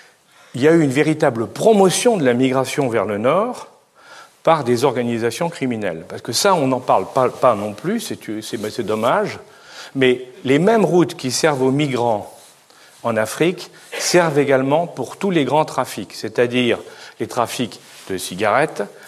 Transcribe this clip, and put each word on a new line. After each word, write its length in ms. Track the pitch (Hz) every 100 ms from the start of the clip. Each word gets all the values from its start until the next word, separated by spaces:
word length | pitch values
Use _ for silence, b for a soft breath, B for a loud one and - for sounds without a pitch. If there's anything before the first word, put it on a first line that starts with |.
| B B B B B
il 80 | 127
y 80 | 147
a 20 |
eu 100 | 165
une 100 | 147
véritable 560 | 127 151 156 151 117 110
promotion 680 | - 185 214 190 - 247 214
de 80 |
la 100 | 131
migration 540 | 120 131 131 127 - 135
vers 180 | 110 98
le 120 | 104
nord 500 | 120 170 220 - - _ _ B B B B _
par 200 | - 160
des 220 | 120 120 139
organisations 640 | 123 120 117 117 - 170
criminelles. 560 | - 131 113 101 82 82
Parce 140 | -
que 100 | -
ça, 240 | 117 202 180
on 120 | 131
n'en 120 | 123
parle 280 | - 127 123
pas, 140 | - 123
pas 280 | - 131 107
non 180 | 104
plus, 260 | 101 165 226
c'est, 200 | - 104 - 107
c'est, 280 | 107 117 107
c'est 140 | -
dommage, 560 | 101 110 120 180 196 - B B B B B 135
mais 300 | 127 123 - - 127
les 140 | 143
mêmes 260 | 190 226 170
routes 300 | 175 147 -
qui 140 | 131
servent 340 | 123 160 139
aux 80 | 131
migrants 600 | 139 147 123 120 104 92 - - _ _ b b b
en 140 | 120 110
Afrique 520 | 110 - 160 180 - B B -
servent 400 | - 175 170 143
également 480 | 135 131 135 151 175
pour 300 | - 117 -
tous 120 | 202
les 140 | 170
grands 220 | 131 147 151
trafics, 480 | - 127 - 95
c'est-à-dire 680 | - 110 107 123 123 123 104 B B B -
les 80 | 110
trafics 540 | - 113 - 113 - B B -
de 80 | 92
cigarettes, 680 | - 92 107 120 156 - 202 B